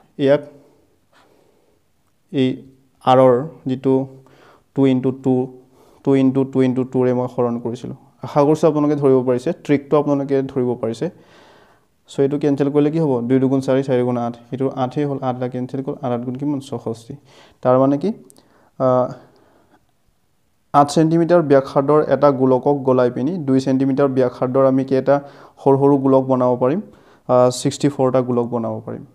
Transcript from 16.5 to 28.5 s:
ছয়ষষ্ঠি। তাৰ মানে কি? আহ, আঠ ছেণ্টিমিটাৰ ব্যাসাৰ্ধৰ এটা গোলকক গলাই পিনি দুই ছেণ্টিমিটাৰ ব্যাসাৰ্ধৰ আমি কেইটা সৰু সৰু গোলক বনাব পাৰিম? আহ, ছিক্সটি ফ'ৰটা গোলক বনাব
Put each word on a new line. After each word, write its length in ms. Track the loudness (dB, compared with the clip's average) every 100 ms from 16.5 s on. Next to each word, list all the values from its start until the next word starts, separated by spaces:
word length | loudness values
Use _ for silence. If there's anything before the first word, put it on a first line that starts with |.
| -6
ছয়ষষ্ঠি। 540 | -6 -8 -8 -10 -12 -20 _ -20 -20 _
তাৰ 180 | 2 4
মানে 180 | 4 0
কি? 120 | -4 -6 -14 _ _ _ _ -4
আহ, 340 | 0 0 -2 -6 -20 _ _ _ _ _ _ _ _ _ _ _ _ _ _
আঠ 140 | 2 2
ছেণ্টিমিটাৰ 500 | 2 2 0 2 2
ব্যাসাৰ্ধৰ 580 | 4 2 2 -2 2 2 2
এটা 240 | 2 2
গোলকক 440 | 2 2 2 0 -2
গলাই 340 | 0 2 0
পিনি 200 | -2 -6 -4
দুই 220 | 0 0
ছেণ্টিমিটাৰ 480 | 2 0 0 0 0
ব্যাসাৰ্ধৰ 580 | 0 -2 -2 -2 2 2
আমি 180 | 2
কেইটা 320 | 0 0 2 0 -2 -20 -20 -4
সৰু 140 | 0 2
সৰু 200 | 4 2
গোলক 260 | 4 2 2
বনাব 260 | 0 0 0
পাৰিম? 220 | 0 -2
আহ, 680 | -6 -18 _ _ 0 2 2
ছিক্সটি 380 | 0 -6 -2 -2
ফ'ৰটা 320 | 0 0 0
গোলক 260 | 0 -2
বনাব 340 | -2